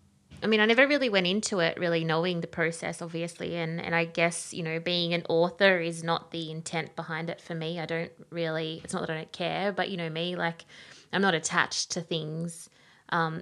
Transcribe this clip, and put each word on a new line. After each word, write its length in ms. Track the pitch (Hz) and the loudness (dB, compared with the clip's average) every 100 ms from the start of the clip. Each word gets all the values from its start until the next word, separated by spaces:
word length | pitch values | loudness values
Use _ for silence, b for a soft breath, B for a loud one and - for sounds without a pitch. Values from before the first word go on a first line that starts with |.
| _ _ _ - | _ _ _ -4
I 60 | 208 | 2
mean, 140 | 220 | 6
I 40 | 214 | 6
never 220 | 233 277 | 8 6
really 220 | 285 254 | 6 4
went 180 | 196 180 | 4 4
into 320 | 202 - 196 | 2 0 2
it 180 | 165 - | 2 2
really 280 | 170 170 160 | 0 2 2
knowing 340 | 160 180 175 | 2 2 0
the 80 | 170 | -4
process, 540 | - 165 165 170 170 | -2 -2 -2 -6 -6
obviously, 560 | 170 165 170 - 170 170 | -8 -6 -6 -6 -6 -4
and, 240 | 160 165 | -4 -4
and 120 | - | -2
I 120 | 170 165 | 0 0
guess, 480 | 165 170 170 - | 2 2 0 -8
you 100 | - | -6
know, 160 | 160 165 | -4 -4
being 340 | 170 175 170 | 0 0 2
an 120 | 170 - | 0 2
author 520 | 165 175 170 196 180 | 2 2 6 6 6
is 220 | 165 165 | 2 -4
not 300 | 165 165 - | -2 -2 -4
the 180 | 170 156 | -8 -8
intent 460 | 160 165 165 156 - | -8 -6 -4 -4 -6
behind 340 | 165 160 165 | -6 -6 -6
it 120 | - | -8
for 140 | - 165 | -8 -6
me. 220 | 160 175 | -6 -4
I 60 | 160 | -4
don't 260 | 165 170 - - | -4 -6 -10 -12
really, 500 | 170 160 160 160 160 - | -4 -2 -2 -4 -8 -6
it's 80 | |
not 80 | 185 170 | -4 -4
that 60 | |
I 60 | 160 | -6
don't 140 | - | -8
care, 400 | - 170 160 196 | -6 -4 -2 -2
but 160 | 185 180 | -2 -2
you 80 | 190 | -4
know 120 | 165 | -4
me, 280 | 160 175 175 | -4 -4 -2
like, 260 | 170 165 - B B B B | -2 -4 -12 B B B B
I'm 100 | 180 | 2
not 120 | 196 | 4
attached 580 | 160 165 175 - - - | 2 2 2 2 0 -4
to 100 | 180 | -6
things, 680 | 165 165 156 160 170 - - b b b b | -4 -4 -4 -6 -8 -10 -16 b b b b
um, 320 | 170 160 160 | -2 0 -2